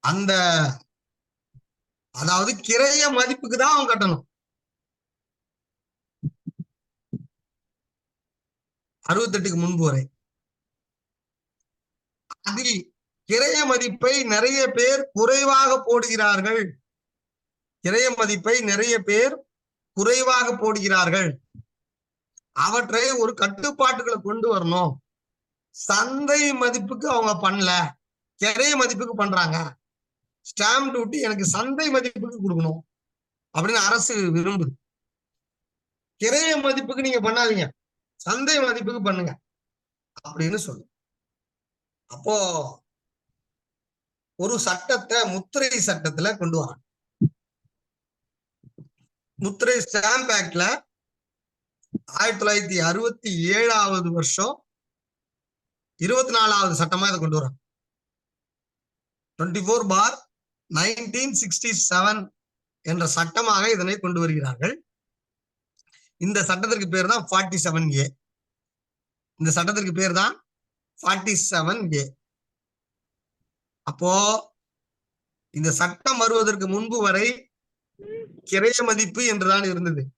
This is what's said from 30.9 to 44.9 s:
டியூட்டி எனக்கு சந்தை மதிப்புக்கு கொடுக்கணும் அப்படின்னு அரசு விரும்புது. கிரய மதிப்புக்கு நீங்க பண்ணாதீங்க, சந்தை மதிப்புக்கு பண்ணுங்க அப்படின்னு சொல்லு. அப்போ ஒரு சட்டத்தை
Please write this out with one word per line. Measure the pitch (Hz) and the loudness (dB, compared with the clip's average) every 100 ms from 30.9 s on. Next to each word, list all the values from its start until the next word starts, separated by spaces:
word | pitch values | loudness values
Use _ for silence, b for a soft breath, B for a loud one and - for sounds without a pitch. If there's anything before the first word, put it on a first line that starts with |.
டியூட்டி | 247 226 302 240 | -2 -4 -2 -2
எனக்கு | 208 196 190 | -2 -2 -2
சந்தை | 247 277 311 262 | -2 -2 0 0
மதிப்புக்கு | 247 214 233 233 | 0 -6 -10 -6
கொடுக்கணும் | 196 165 160 160 - _ _ _ _ _ _ 151 | -2 0 -2 -4 -10 _ _ _ _ _ _ -4
அப்படின்னு | 185 226 196 | 0 0 2
அரசு | 226 - 220 185 165 | 0 0 -2 0 0
விரும்புது. | 175 196 151 135 _ _ _ _ _ _ _ _ _ _ _ _ _ _ | 0 -2 -4 -6 _ _ _ _ _ _ _ _ _ _ _ _ _ _
கிரய | 220 277 320 302 | 0 2 2 2
மதிப்புக்கு | 277 262 269 254 262 | 0 -2 -4 -4 0
நீங்க | 254 214 | 0 0
பண்ணாதீங்க, | 233 233 208 143 - _ _ _ _ | 2 2 0 -2 -8 _ _ _ _
சந்தை | - 233 277 302 | -4 -2 2 2
மதிப்புக்கு | 262 226 208 240 196 | 2 0 -4 -4 -2
பண்ணுங்க | 185 170 135 _ _ _ _ _ _ _ - - | -2 -4 -8 _ _ _ _ _ _ _ -20 -18
அப்படின்னு | - 165 208 | -4 -2 -2
சொல்லு. | 185 - - _ _ _ _ _ _ _ _ _ _ _ _ | -6 -12 -18 _ _ _ _ _ _ _ _ _ _ _ _
அப்போ | - 208 214 185 165 131 - _ _ _ _ _ _ _ _ _ _ _ _ _ _ _ - | -10 -2 0 0 -2 -6 -12 _ _ _ _ _ _ _ _ _ _ _ _ _ _ _ -6
ஒரு | 190 240 - | -2 0 -2
சட்டத்தை | 180 - | -4 -2